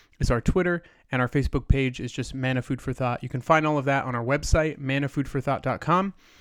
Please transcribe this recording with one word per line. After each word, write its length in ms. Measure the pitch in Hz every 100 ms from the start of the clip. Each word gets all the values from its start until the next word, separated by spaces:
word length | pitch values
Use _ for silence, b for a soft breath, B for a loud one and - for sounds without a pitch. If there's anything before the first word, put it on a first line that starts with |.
| b b
is 120 | 131
our 100 | 120
Twitter. 400 | - 190 180 175 - b b
And 80 | 131
our 60 | 143
Facebook 400 | 143 127 139 -
page 320 | 135 131 127
is 100 | 123
just 240 | - 120
Mana 280 | 131 131 127
Food 200 | - 127
for 120 | -
Thought. 280 | 123 127 120
You 60 | 123
can 140 | 135
find 260 | 143 160 151
all 100 | 151
of 60 |
that 220 | 135 139 127
on 100 | 120
our 80 |
website, 560 | 117 143 - 170 156 -
manafoodforthought 840 | 131 139 143 - 135 139 139 131
dot 200 | 135 104
com, 320 | 151 180 196 - b b